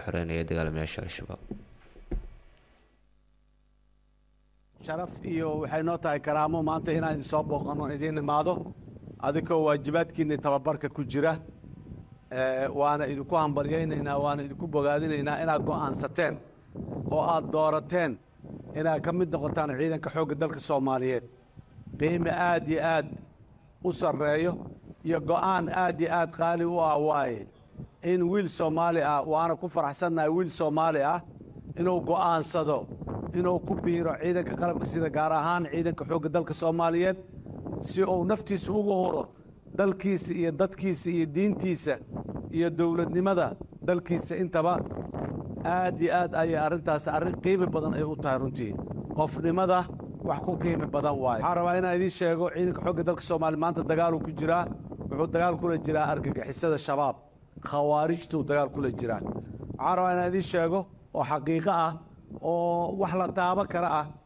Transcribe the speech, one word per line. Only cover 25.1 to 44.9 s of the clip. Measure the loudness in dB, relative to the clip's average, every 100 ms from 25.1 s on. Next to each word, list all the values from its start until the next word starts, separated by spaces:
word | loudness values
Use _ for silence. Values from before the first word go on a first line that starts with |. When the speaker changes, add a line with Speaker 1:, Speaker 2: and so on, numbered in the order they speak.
| 0
Speaker 2:
go'aan | 2 2 4 2 0
aad | 0 0 2
iyo | 0
aad | 2 0
qaali | 0 0 2 0
u | 2
ah | 2 4
waaye | 2 2 0 -2 -8 -16 -20 -16 -16 -6
in | 0 2
wiil | 4 2 0
Soomaali | 0 0 2 2 2
ah, | 2 2
waana | 2 2 2 0
ku | -2
faraxsannahay | 0 0 0 0 2 2
wiil | 2 0
Soomaali | 0 2 4 4 4 2
ah | 0 -4 -16 -18 -16 -12 -2
inuu | 0 2
go'aansado | 2 2 4 2 2 0 2 0 -2 -10 -8 -8 -4 0
inuu | 2 0
ku | 0 -2
biiro | 0 0 0 0
ciidanka | 0 0 -2 -2
qalabka | 0 0 -2
sida, | -2 0
gaar | 2 2
ahaan | 2 2 0 0
ciidanka | 0 0 -2 -2
xoogga | 0 2
dalka | 0 0
Soomaaliyeed, | 0 2 4 2 4 2 0 -6 -16 -14 -12 -8 -8
si | -4 0
uu | 2 2 2
naftiisa | 0 0 -4 0
ugu | 0 2
huro | 2 2 0 -4 -10 -20 -20 -6 0
dalkiisa | 2 2 0 0 0
iyo | 0 0
dadkiisa | 2 0 0 -2 -2 0
iyo | 0 0
diintiisa | 2 2 2 0 -2 -2 -4 -6 -10 -8 -8 -4
iyo | 0 0
dowladnimada | 2 2 2 0 2 4 4 2 -2 -12 -6
dalkiisa | 0 0 0 -2 -2 -2
intaba. | 0 2 2 0 -2